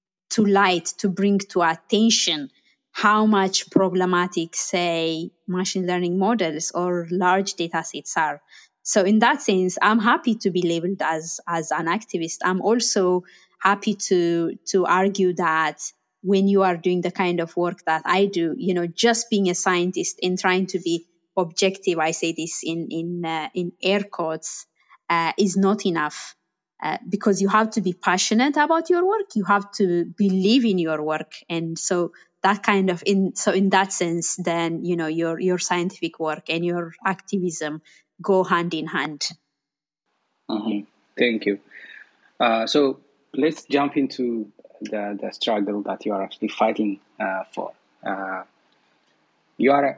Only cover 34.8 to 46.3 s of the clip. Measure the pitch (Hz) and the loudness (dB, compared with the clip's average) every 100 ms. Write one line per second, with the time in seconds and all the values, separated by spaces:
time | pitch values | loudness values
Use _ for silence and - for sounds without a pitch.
34.8 | 170 170 156 165 165 165 185 175 - 175 | -4 -2 -2 -2 -2 0 0 0 0 -2
35.8 | 180 - 165 - 160 160 - 165 175 175 | -2 -4 -10 -4 -6 -4 -4 -2 -2 -4
36.8 | 170 - 190 180 - 196 175 160 151 156 | -6 -6 -6 -6 -6 -4 -4 -4 -8 -8
37.8 | _ _ _ _ 190 190 185 170 175 160 | _ _ _ _ 2 2 4 0 0 -4
38.8 | 165 160 156 147 - - _ _ _ _ | -4 -4 -4 -6 -8 -10 _ _ _ _
39.8 | _ _ _ _ _ _ - 107 107 101 | _ _ _ _ _ _ -8 -6 -4 -6
40.8 | - _ _ - 120 110 104 98 _ - | -6 _ _ 0 0 0 -2 -4 _ -20
41.8 | - - - _ _ - 120 113 113 151 | -20 -20 -20 _ _ -2 0 2 0 2
42.8 | 135 131 _ _ _ 131 156 156 - 139 | 2 0 _ _ _ -2 -2 -2 -2 0
43.8 | 143 147 131 - 120 113 107 _ - - | 2 0 -2 -2 -4 -4 -8 _ -20 -16
44.8 | 107 107 104 101 107 - - 107 101 104 | -8 -6 -6 -6 -8 -6 -2 0 0 -4
45.8 | 98 95 107 98 98 | -6 -6 -4 -4 -6